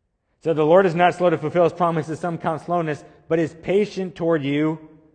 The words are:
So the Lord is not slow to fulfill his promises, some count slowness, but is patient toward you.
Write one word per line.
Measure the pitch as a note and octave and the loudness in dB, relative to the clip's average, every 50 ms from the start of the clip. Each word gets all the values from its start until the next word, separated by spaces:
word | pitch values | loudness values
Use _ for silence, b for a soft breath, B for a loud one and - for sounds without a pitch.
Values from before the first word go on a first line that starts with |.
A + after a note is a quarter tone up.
| _ _ _ _ _ _ _ _ | _ _ _ _ _ _ _ _
So | _ D3+ E3 | _ -2 0
the | D3 D#3 | 0 4
Lord | D3+ E3+ F#3+ G3 | 6 6 6 6
is | F3+ D#3 | 4 2
not | E3+ F3+ F3 E3+ | 2 2 2 2
slow | - F3+ F3 | 2 0 0
to | D#3+ | 0
fulfill | C#3 D#3 D3 - - E3+ | 0 -4 -2 2 2 2
his | D#3+ - | 2 2
promises, | - F3+ E3+ E3 D#3+ C#3+ E3 D#3 C#3+ | 0 -2 0 0 -2 -4 -6 -8 -8
some | - F3 E3 D#3+ | -6 -8 -8 -6
count | - F3+ D#3+ C#3+ - | -6 -6 -6 -6 -6
slowness, | - F3 F3 E3 D#3 D3 C3 - B B B B _ | -4 -4 -2 -2 -4 -6 -8 -10 B B B B _
but | E3 E3+ | -2 0
is | E3 C3+ - - - | 0 -2 -6 -10 -6
patient | - F3+ G3+ G#3 G3+ - F#3 F#3 F3+ - | 0 0 0 0 0 -4 -8 -8 -8 -8
toward | - E3+ E3 E3 D#3 C3+ | -4 0 0 0 0 0
you. | C#3 C#3+ D3 D3+ D#3 D#3+ D#3 - - - - _ _ | -2 -2 0 0 -2 -2 -6 -10 -20 -20 -20 _ _